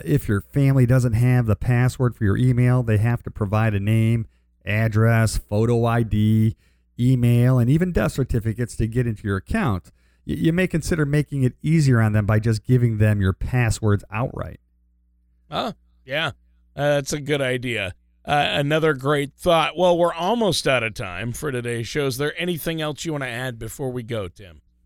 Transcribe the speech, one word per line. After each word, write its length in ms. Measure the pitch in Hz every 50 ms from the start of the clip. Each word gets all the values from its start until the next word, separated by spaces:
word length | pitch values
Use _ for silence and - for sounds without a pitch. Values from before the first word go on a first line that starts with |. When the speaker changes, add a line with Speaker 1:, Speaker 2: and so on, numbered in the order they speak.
| -
Speaker 1:
if 240 | - 147 139 - -
your 100 | 104 98
family 460 | - - - 143 139 139 135 135 123
doesn't 280 | 113 127 131 120 123 110
have 320 | 113 123 127 127 123 120
the 100 | 107 101
password 600 | - - - 123 120 123 127 - - 131 123 -
for 80 | - 113
your 140 | 95 101
email, 460 | 110 127 127 123 120 123 123 123 127 123
they 140 | 113 107
have 260 | 101 107 120 120 - -
to 80 | -
provide 420 | - - 110 95 104 107 110 113 104
a 60 | 98
name, 480 | 98 104 110 113 113 110 117 113 110 - _ _ _ _ _ _ -
address, 720 | 95 104 110 113 110 104 107 113 113 113 113 113 107 -
photo 460 | - - - 104 104 113 113 120 117 117
I 200 | 117 117 120 117
D, 520 | 107 101 104 107 110 110 110 110 110 - - _ _ _ _ _ _ _ -
email, 580 | 120 127 131 123 120 120 120 120 120 127 131
and 120 | 127 117 120
even 220 | 143 165 185 185
death 220 | 165 214 208 160 -
certificates 600 | - 131 - - 117 104 113 104 117 123 113 -
to 100 | - 113
get 200 | 113 113 123 123
into 200 | 120 107 - -
your 100 | 101 98
account. 540 | 95 - - - 226 202 127 98 87 - - _ _ _ _ _ _ _
Y-, 100 | - -
you 160 | 151 165 160 165
may 140 | 180 185
consider 380 | 175 - 160 - - 180 156 151
making 380 | 139 143 - - - 147 139 131
it 100 | 120 - _
easier 380 | - 147 160 165 151 135 123 117
on 140 | 113 107 104
them 120 | 107 104
by 140 | 98 110 107
just 240 | 107 117 110 104 -
giving 340 | - 127 123 120 117 110
them 220 | 104 107 107 107 101
your 140 | 95 95 95
passwords 680 | - - - - 123 120 110 107 - 110 107 101 95 - -
outright. 480 | - 107 127 - - - 90 85 - - _ _ _ _ _ _ _ _ _ _ _ _ _ _ _ _ _ -
Speaker 2:
Oh, 220 | 147 156 262 233 175 _ _ _ _ _ _
yeah. 260 | 131 131 151 165 143 - _ _ _ _ _ _ _ -
Uh, 200 | 143 143 147 147
that's 180 | 143 139 - 156
a 60 | 147
good 220 | 139 127 147 139
idea. 520 | 135 127 127 127 120 127 117 107 98 90 87 _ _ _ _ _ _
Uh, 220 | - 147 147 147 180
another 420 | 180 165 143 143 156 156 151 156 151
great 400 | 127 131 139 151 143 143 143 -
thought. 420 | - - 175 165 165 151 147 156
Well, 220 | 160 180 180 175
we're 160 | 165 175 170 165
almost 540 | 165 175 185 226 240 226 190 147 - -
out 160 | 147 135 120 113
of 100 | 110 107
time 400 | - 113 92 87 90 107 120 117
for 180 | - 156 151
today's 360 | 127 123 117 120 120 117 117
show. 180 | - - 151 143
Is 120 | 135 123
there 160 | 123 143 147 151
anything 420 | 170 170 175 180 151 - 170 165 160
else 240 | 156 151 143 - -
you 80 | 170
wanna 140 | 151 143 135
add 340 | 127 117 120 131 131 120 113
before 300 | 117 113 - - 143 131
we 140 | 123 127 117
go, 260 | 107 117 110 98 87
Tim? 320 | - - 101 90 80 73 _ _ _ _ _